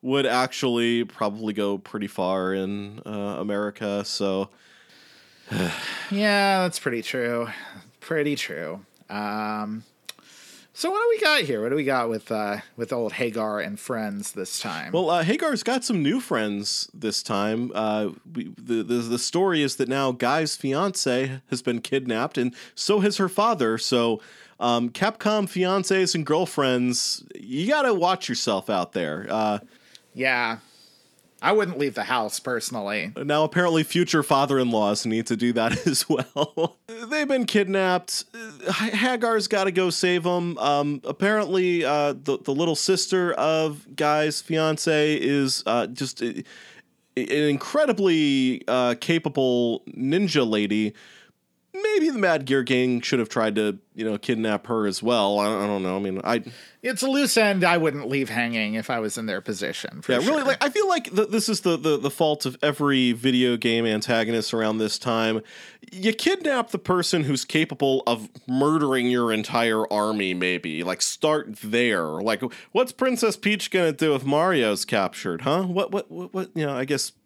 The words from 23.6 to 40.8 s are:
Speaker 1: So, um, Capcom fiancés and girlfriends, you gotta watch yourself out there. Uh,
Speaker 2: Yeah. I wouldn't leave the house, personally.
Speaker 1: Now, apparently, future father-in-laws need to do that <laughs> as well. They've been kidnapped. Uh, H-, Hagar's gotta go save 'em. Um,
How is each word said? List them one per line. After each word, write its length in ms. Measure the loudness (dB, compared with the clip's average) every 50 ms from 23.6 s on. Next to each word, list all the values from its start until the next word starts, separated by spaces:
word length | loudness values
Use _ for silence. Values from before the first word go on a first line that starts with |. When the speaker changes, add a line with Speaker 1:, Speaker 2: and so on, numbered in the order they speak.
| 2 0 2 0
Speaker 1:
So, 420 | 0 0 2 2 4 2 0 -2 -4 -16 -20 -20 -20 -20 _ _
um, 300 | 2 2 2 2 2 -2
Capcom 560 | 0 0 0 0 0 0 0 0 2 2 0
fiancés 680 | -2 0 0 0 2 2 0 2 2 2 2 2 2 0
and 100 | -2 0
girlfriends, 1000 | 2 2 2 2 0 0 0 2 2 2 2 2 0 0 0 -2 -4 -4 -6 -8 -18 -18
you 340 | -18 -12 -8 -6 -4 0 0
gotta 260 | 2 2 4 2 2
watch 340 | 4 2 2 0 0 -2 -6
yourself 400 | -4 -2 0 0 -2 -2 0 0
out 220 | 0 0 0 -2
there. 340 | _ -4 -4 -4 -4 -6 -6 -4
Uh, 300 | -2 0 0 0 -2 -4 -6 -12 -20 _ _ _ -20 -20 _ _ _
Speaker 2:
Yeah. 440 | -4 -2 0 0 0 0 -2 -4 -6 -10 _ _ -20 -20 -20 _ _ _ _ _ _ _ _ _ _
I 100 | 2 2
wouldn't 260 | 4 4 2 0 -2 -2
leave 160 | -2 -2 -2
the 80 | -4 -4
house, 340 | 0 0 0 0 -2 -4 -6
personally. 760 | -6 -4 -4 -4 -4 -6 -6 -6 -4 -4 -4 -4 -4 -6 -6
Speaker 1:
Now, 280 | -8 -4 0 2 2 2
apparently, 380 | 2 2 2 2 4 4 2
future 400 | 2 2 2 0 2 4 2 0
father-in-laws 840 | 4 4 4 4 4 4 2 2 2 2 2 2 4 2 2 0 -2
need 200 | -2 -2 -2 0 -2
to 80 | -2 0
do 160 | 0 0 2
that 320 | 2 2 0 0 0 -2
<laughs> 0 |
as 200 | 0 0 0 0
well. 720 | 0 0 0 0 -4 _ -2 -2 -2 -2 -4 -4 -4 -4 _ _ -16 -14 -12 -8 -4
They've 180 | -2 -2 0
been 200 | 0 0 0 0
kidnapped. 760 | 2 2 2 2 2 0 0 2 2 2 0 0 -4 -8 -8 -8 _ -16
Uh, 140 | -16 -16 -16 -16 -10 -6 -4
H-, 240 | -2 -2 -2 -2
Hagar's 560 | 0 0 0 0 0 0 0 2 2 0 0 0
gotta 220 | 0 2 2 2
go 180 | 2 2 0 0
save 380 | 0 2 2 2 2 2 2
'em. 320 | 0 0 0 0 -2 -4 0
Um, 420 | 0 2 2 2